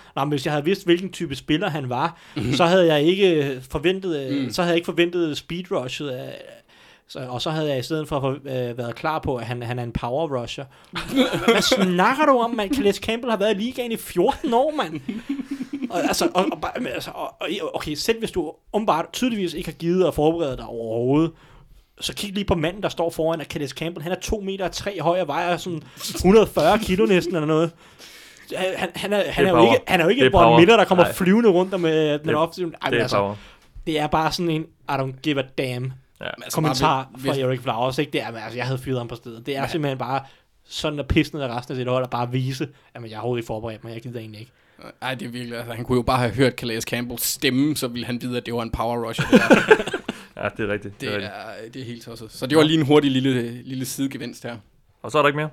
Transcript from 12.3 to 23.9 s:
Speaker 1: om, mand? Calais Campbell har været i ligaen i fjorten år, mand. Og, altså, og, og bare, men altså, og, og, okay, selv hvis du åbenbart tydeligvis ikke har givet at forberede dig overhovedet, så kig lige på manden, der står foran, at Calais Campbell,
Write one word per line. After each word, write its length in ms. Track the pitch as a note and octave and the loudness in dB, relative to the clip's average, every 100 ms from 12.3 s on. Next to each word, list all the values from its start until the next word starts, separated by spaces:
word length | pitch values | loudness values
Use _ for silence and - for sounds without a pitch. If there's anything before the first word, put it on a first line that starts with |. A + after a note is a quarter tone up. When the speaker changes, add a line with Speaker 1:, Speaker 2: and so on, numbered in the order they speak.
| B3+ | 4
Speaker 1:
om, 160 | A#3 A#3 | 2 -2
mand? 200 | G3 C4 | -2 0
Calais 200 | G3+ G3 | 2 0
Campbell 360 | - A#3 B3 | -2 -4 -2
har 60 | G#3+ | 0
været 180 | G3+ G3+ | 0 0
i 40 | |
ligaen 320 | A#3 B3+ B3 | -2 -4 -6
i 60 | A3+ | -6
fjorten 560 | - F3 B3 - D#4 | -4 0 2 2 0
år, 200 | A#3 D4 D4+ | 2 2 0
mand. 240 | F#3 D#3 - G#3 - C#4 B3+ C#4 C4 C#4+ B3+ | -4 -6 -8 -10 -6 -8 -8 -10 -10 -8 -6
Og, 100 | F3 | -2
altså, 260 | C#4 F#3 F3 | -2 0 0
og, 120 | F3+ F#3+ | 2 0
og 100 | E3 | -2
bare, 100 | F3 - | -6 -6
men 100 | A#3+ | -6
altså, 240 | D#3+ D3+ | -8 -10
og, 220 | - - - F3 F#3+ | -10 -10 -8 -6 -4
og, 140 | D#3+ D#3+ | -4 -6
okay, 180 | - D3+ | -6 -6
selv 240 | - A3+ | -2 -2
hvis 120 | A3+ | -2
du 220 | F#3 D#3 - _ | -4 -6 -8 _
åbenbart 320 | G#3 G#3+ D#3+ E3+ | -4 0 0 0
tydeligvis 400 | - B3+ A3 F3+ | -2 -2 0 -4
ikke 160 | D3+ F3 | -4 -10
har 40 | D3 | -6
givet 280 | E3 F3+ F3 | 0 2 2
at 60 | |
forberede 440 | C#3 D3+ E3+ D3+ B2 | 4 2 2 -2 -6
dig 80 | A#2 | -8
overhovedet, 680 | A#2 A2+ A2+ B2 C#3+ D#3+ - - - - - _ - | -8 -4 0 2 4 2 -2 -20 -20 -20 -20 _ -10
så 140 | - - | -8 -8
kig 180 | G#3 | -6
lige 120 | G3 G3 | -4 -2
på 100 | F3+ | 0
manden, 280 | C3+ G#3 | 0 -2
der 60 | F3 | -6
står 200 | - E3+ | -2 -4
foran, 320 | E3 D#3+ E3 | -2 -2 -2
at 60 | C#3+ | -6
Calais 220 | E3 C#3+ | -6 -6
Campbell, 320 | - E3 | -6 -8